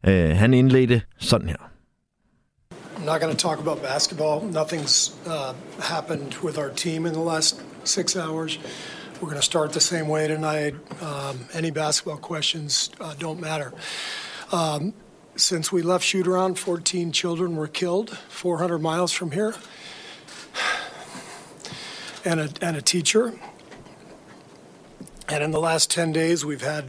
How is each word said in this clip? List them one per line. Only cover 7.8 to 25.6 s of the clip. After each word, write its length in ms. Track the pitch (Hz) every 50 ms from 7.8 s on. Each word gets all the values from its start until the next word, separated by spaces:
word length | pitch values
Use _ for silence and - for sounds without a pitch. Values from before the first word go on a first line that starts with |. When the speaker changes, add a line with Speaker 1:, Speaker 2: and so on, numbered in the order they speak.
| -
Speaker 2:
six 320 | - - 202 - - -
hours. 440 | 190 165 160 160 160 160 156 156 - - - - - - - - - - - - -
We're 80 | - 156
gonna 120 | 151 143
start 300 | 139 - - 170 151 151
the 80 | 156 165
same 300 | - - 175 165 156 151
way 180 | 156 156 156
tonight. 480 | 151 156 156 156 156 151 156 151 147 139 156 - - 156 -
Um, 380 | 180 156 143 139 139 139 135 127 123 - -
any 180 | 165 160 165
basketball 460 | 147 156 156 151 151 - - 180 151
questions, 720 | 147 - - 151 156 151 - - 165 151 147 - - - - - -
uh, 60 | 208 165 151 139
don't 220 | 170 160 156 175
matter. 300 | 165 156 156 156 143 123 - - - - - - - - - - - - - - - - -
Um, 400 | 175 165 156 151 147 151 196 - - - - - - - - -
since 380 | - - - 185 165 156 - 190
we 60 | 180
left 220 | 165 170 180 175 -
shoot 240 | - - 190 180
around, 320 | 175 185 185 185 190 180 185
fourteen 540 | - - 175 170 170 - - 180 170 170 151
children 420 | - - 175 170 165 185 175 170
were 120 | 156 156
killed 500 | 151 - - 185 175 175 196 226 220 - - - -
four 280 | - - - 180 175
hundred 240 | 151 175 180 170 160
miles 320 | 156 165 160 170 180 170 -
from 180 | - 185 165
here. 220 | 139 180 214 214 226 - - - - - - - - - - - - - - - - - - - - - - - - - - - - - - - - - - - - - - - - - - - - - - - - - - - - - -
And 140 | 185 165 160
a, 80 | 151 147 - -
and 160 | - 170 165
a 40 | 147
teacher. 500 | - - - 180 156 - - 214 247 233 233 - - - - - - - - - - - - - - - - - - - - - - - - - - - - - - - - - - - - - - -
And 140 | 147 151 147
in 80 | 156
the 80 | 156
last 300 | 156